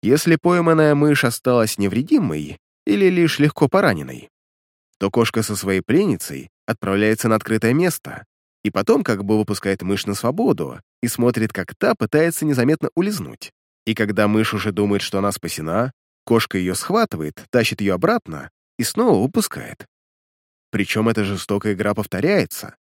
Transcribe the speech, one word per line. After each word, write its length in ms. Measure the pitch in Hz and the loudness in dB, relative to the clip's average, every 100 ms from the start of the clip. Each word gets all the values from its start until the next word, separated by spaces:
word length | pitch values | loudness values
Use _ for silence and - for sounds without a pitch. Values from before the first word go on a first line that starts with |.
Если 320 | 101 143 - 160 | 4 2 4 2
пойманная 600 | 175 175 170 160 156 147 | 4 2 4 4 4 4
мышь 280 | 147 143 | 4 2
осталась 540 | 123 120 - 123 110 - | 0 0 2 2 2 0
невредимой 800 | 101 104 147 302 143 76 73 - _ _ - | -2 -2 2 2 2 -4 -8 -14 _ _ -2
или 240 | 202 190 | 2 4
лишь 300 | 180 165 - | 4 2 4
легко 280 | 147 - 139 | 2 4 2
пораненной, 600 | 190 185 87 67 62 - _ _ _ _ _ _ _ | 4 2 0 -6 -14 -18 _ _ _ _ _ _ _
то 140 | 98 | -2
кошка 320 | 120 113 113 | 0 0 0
со 120 | 110 104 | -4 -4
своей 260 | 95 95 | -2 -2
пленницей 680 | - 147 202 101 - 67 65 _ - | 2 2 2 -2 -6 -12 -14 _ -8
отправляется 640 | 110 101 98 107 110 117 | -6 -2 0 2 2 2
на 80 | 110 | 0
открытое 380 | - 110 113 | 0 0 0
место 520 | 135 180 - - - - _ _ _ | 2 0 -2 -10 -16 -18 _ _ _
и 60 | 104 | -4
потом 340 | 98 98 233 | -2 2 2
как 200 | 202 104 | 2 -2
бы 140 | 98 110 | 0 0
выпускает 440 | 107 101 98 95 | 0 -2 -2 -4
мышь 240 | 90 101 - | -2 -4 -2
на 80 | |
свободу 680 | 101 117 160 240 - 71 - _ _ | -4 -2 0 0 0 -2 -10 _ _
и 60 | 120 | -6
смотрит, 440 | - 120 113 110 | 0 0 2 -2
как 220 | - 92 - | -4 -10 -2
та 200 | 208 226 | 0 0
пытается 500 | 107 151 165 165 156 | 2 2 2 0 -2
незаметно 440 | 131 120 151 151 - | 2 2 2 0 -2
улизнуть. 560 | 190 202 76 60 - _ _ _ - | -2 -2 -10 -14 -20 _ _ _ -6
И 100 | 110 | -2
когда 320 | 104 104 104 | 0 2 2
мышь 260 | 107 110 | 2 0
уже 180 | 107 101 | -2 -4
думает, 300 | 92 104 101 | 0 0 0
что 160 | - 98 | -2 -2
она 140 | 101 | -2
спасена, 600 | 98 87 - 78 90 127 - _ _ - | -4 -8 -8 -4 -2 -2 -6 _ _ 0
кошка 320 | 117 - 98 | 2 2 -2
ее 180 | 90 90 | -2 -4
схватывает, 680 | - 202 226 80 76 - - | -2 0 0 -2 -8 -10 -2
тащит 320 | 123 110 - | 0 0 0
ее 140 | 98 92 | -2 0
обратно 560 | - 233 - 76 67 _ _ _ | 0 0 -4 -14 -14 _ _ _
и 60 | |
снова 360 | 120 - 240 120 | -6 0 2 2
выпускает. 680 | 123 - - - - - - _ _ _ _ _ _ _ _ | 2 0 -4 -6 -12 -16 -20 _ _ _ _ _ _ _ _
Причем 380 | 107 98 110 110 | -4 -2 0 0
эта 140 | 113 | 0
жестокая 500 | 101 98 - 101 107 | -2 -4 -2 -2 -2
игра 200 | 95 104 | -2 -2
повторяется 840 | 104 101 92 147 202 - - 98 - | -2 -4 -2 0 0 0 -6 -14 -18